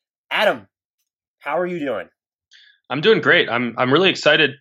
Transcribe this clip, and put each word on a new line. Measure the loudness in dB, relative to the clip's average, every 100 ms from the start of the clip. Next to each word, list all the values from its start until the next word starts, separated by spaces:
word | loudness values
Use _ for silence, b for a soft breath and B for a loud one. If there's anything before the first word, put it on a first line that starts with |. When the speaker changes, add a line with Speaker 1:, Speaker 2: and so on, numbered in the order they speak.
| _ _ -6
Speaker 1:
Adam, | -2 0 -2 -8 _ _ _ _ _ _ _
how | -8 -6
are | -4
you | -6
doing? | -6 -6 -10 _ _ _ _ b b b -10
Speaker 2:
I'm | -2
doing | 2 2
great. | 4 2 2
I'm, | -2 -4 -2
I'm | 0
really | 2 2
excited | 2 2 2 2 -4